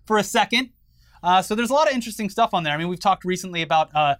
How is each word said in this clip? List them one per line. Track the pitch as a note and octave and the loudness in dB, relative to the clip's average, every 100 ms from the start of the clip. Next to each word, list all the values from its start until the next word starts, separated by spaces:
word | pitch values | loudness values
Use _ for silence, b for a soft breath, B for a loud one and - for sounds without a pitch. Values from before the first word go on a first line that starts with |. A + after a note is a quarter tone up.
| - | 0
for | G#3+ | 0
a | |
second. | G3+ A3+ G3+ A#3 C4 _ _ b b b | 2 0 0 -2 -4 _ _ b b b
Uh, | F3 F#3 | 2 2
so | F#3 G#3+ | 2 -2
there's | A#3+ | 0
a | |
lot | C#4 D#4 | 2 2
of | |
interesting | C4 A#3 G#3+ G3+ | 0 -6 -8 -6
stuff | A3+ A3+ | 0 0
on | F#3 | 0
there. | D#3 | -2
I | D3 | -4
mean, | F3 | -4
we've | F3 | -2
talked | G3+ F#3 F3+ | 0 0 -2
recently | F3+ F#3 E3+ | -6 -6 -8
about, | D#3 D#3+ D#3 | 0 0 0
uh, | D3+ D3 C#3 | 0 0 -2